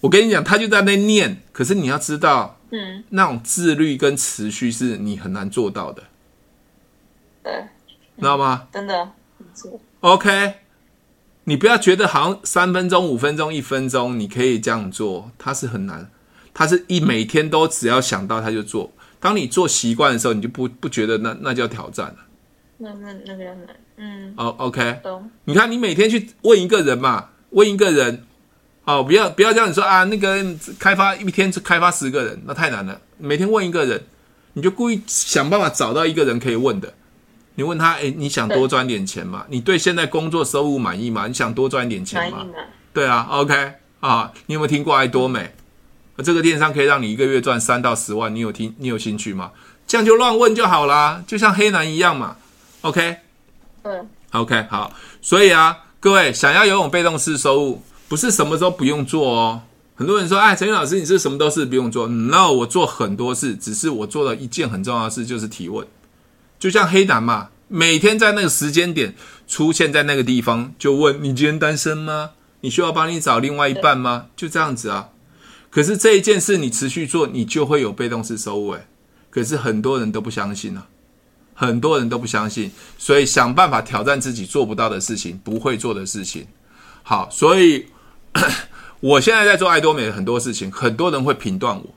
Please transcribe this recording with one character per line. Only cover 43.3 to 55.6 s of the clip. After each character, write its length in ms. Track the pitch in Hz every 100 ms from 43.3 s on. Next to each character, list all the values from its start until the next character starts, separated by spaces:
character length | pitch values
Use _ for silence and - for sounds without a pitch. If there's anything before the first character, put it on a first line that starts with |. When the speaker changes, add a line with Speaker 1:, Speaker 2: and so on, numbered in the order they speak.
Speaker 1:
OK， 440 | 143 143 143 139 - _ _
啊， 320 | 139 117 110 - -
你 80 |
有 60 | 151
没 40 |
有 20 | 151
听 160 | 147
过 120 | 143
爱 120 | 139 131
多 220 | 127 127
美？ 260 | 123 85 - - _ _ _ _ -
这 120 | 139
个 80 | 170
电 160 | 165 156
商 120 | 156
可 120 | 147
以 20 |
让 180 | 139 143
你 80 | 113
一 60 | 110
个 80 |
月 160 | 135 135
赚 180 | 127 120
三 220 | 113 117
到 140 | 123
十 180 | 110 -
万， 220 | 107 113
你 60 | 110
有 120 | 113
听， 220 | 101 110 113
你 120 | 131
有 100 | 113
兴 180 | 113 104
趣 160 | 110
吗？ 200 | 95 92 - - _ _
这 100 | 233
样 80 |
就 120 | 214 226
乱 220 | 247 226
问 160 | 240
就 120 | 220 226
好 180 | 165
啦， 400 | 147 139 147 165 175
就 120 | 214
像 160 | 214
黑 160 | 190 208
男 200 | 185 156
一 60 | 156
样 180 | 180
嘛。 220 | 147 101 - _ _ _ _
OK？ 340 | - 160 170 170 _ _ _ _ - -
Speaker 2:
对。 100 | 214 190 214 - -
Speaker 1:
OK， 340 | - - 165 107
好。 240 | 104 101 - - -
所 200 | - 185
以 80 | 202
啊， 280 | 165